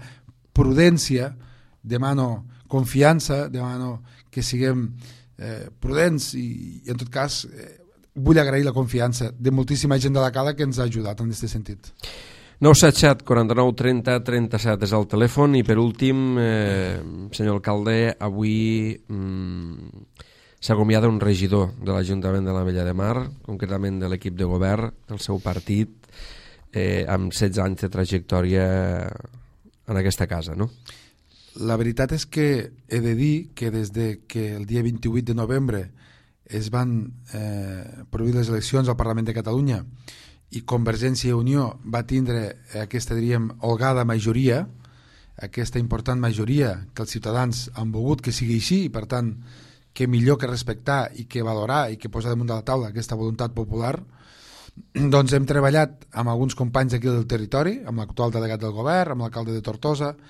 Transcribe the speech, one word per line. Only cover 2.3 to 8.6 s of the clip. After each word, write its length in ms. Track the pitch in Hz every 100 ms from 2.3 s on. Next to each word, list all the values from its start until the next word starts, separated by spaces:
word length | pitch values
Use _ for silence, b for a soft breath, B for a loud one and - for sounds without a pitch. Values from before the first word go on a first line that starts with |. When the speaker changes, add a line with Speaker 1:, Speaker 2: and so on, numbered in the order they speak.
| 113 B B -
Speaker 1:
confiança, 800 | 135 120 131 147 165 - 139 139
demano 540 | 127 123 123 127 120 B B _
que 160 | 127 117
siguem, 400 | 123 131 127 113 B B B B -
eh, 280 | 107 110 - -
prudents 480 | 113 147 175 151 - 131
i, 80 | 120
i, 480 | 117 82 - 120
en 80 | 123
tot 80 | 123
cas, 320 | 135 143 - -
eh, 240 | - - - - _ _ 139
vull 160 | 139 160
agrair 240 | 139 135